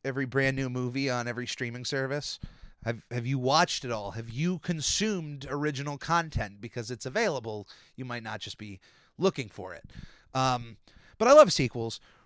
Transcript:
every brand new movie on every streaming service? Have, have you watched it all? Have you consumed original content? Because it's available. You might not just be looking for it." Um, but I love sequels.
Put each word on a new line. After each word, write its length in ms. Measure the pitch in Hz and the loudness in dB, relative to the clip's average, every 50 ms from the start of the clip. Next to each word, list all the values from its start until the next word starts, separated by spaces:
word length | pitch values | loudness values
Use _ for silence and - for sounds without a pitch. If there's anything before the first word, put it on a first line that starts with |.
| - | -6
every 220 | 131 127 135 139 | -4 -2 -2 -2
brand 320 | 123 110 135 135 135 131 131 | 0 2 2 2 2 2 0
new 120 | 135 127 | -2 -2
movie 400 | 123 127 127 123 123 135 139 135 | -2 -2 -2 -2 -2 -2 0 0
on 160 | 123 123 120 | 0 -2 -2
every 220 | 120 117 117 123 117 | -4 -6 -6 -6 -6
streaming 380 | - - 127 120 120 123 123 | -6 -6 -6 -6 -8 -8 -8
service? 520 | - 147 135 135 131 139 147 135 - - - - - - - - - - - - | -4 -4 -2 -2 -2 -4 -4 -6 -8 -10 -10 -12 -14 -16 -16 -20 -20 -18 -10 -6
Have, 180 | 113 117 110 - - | -6 -6 -6 -6 -8
have 140 | - 123 117 | -6 -4 -2
you 140 | 123 139 135 | -2 -2 0
watched 460 | 123 131 139 160 180 - - - - | 2 4 4 4 4 4 0 -4 -4
it 60 | 123 | -4
all? 200 | 117 107 101 101 | -4 -4 -4 -6
Have 180 | 104 113 113 113 | -8 -8 -10 -8
you 300 | 113 127 160 175 185 170 | -4 -2 0 0 0 -2
consumed 880 | - - 175 156 131 - - - 196 220 208 180 160 151 147 139 135 139 | -2 -4 -4 -2 -2 -2 0 0 0 0 0 -2 -4 -6 -10 -10 -8 -6
original 480 | 135 147 147 151 147 131 143 147 143 135 | -4 -2 -2 -2 -2 -4 -6 -6 -8 -6
content? 600 | - - 165 170 165 160 - - 117 98 101 101 | -2 0 2 2 2 0 -2 -4 -4 -4 -6 -12
Because 320 | 104 117 - 123 113 107 | -14 -10 -8 -8 -8 -8
it's 140 | 127 113 - | -8 -8 -6
available. 600 | 135 131 208 233 202 156 131 110 113 110 104 101 - - - - - _ | -4 -2 0 0 0 0 -2 -4 -6 -8 -8 -8 -12 -16 -20 -20 -18 _
You 80 | - 131 | -12 -10
might 200 | 127 120 120 113 | -8 -8 -8 -6
not 180 | 110 107 104 | -8 -8 -8
just 160 | - - - - | -8 -10 -12 -12
be 240 | 107 104 98 92 _ - - _ _ _ _ - | -12 -12 -14 -14 _ -20 -20 _ _ _ _ 0
looking 300 | 160 190 - - 123 101 | 0 0 0 0 -6 -10
for 260 | - - 92 92 87 | -10 -12 -12 -12 -12
it." 120 | - - - - - - - - - - _ - | -14 -16 -18 -18 -16 -16 -16 -18 -20 -12 _ 0
Um, 420 | 131 131 131 127 123 117 117 110 - _ _ - - - - - - | 2 2 2 2 0 -4 -8 -16 -20 _ _ -20 -20 -20 -12 -4 2
but 120 | 220 240 | 8 10
I 20 | |
love 220 | 277 302 294 190 - | 12 12 12 10 8
sequels. 480 | - 139 120 - 120 113 113 - - - - - - _ | 2 0 0 0 -4 -6 -6 -8 -10 -14 -20 -20 -20 _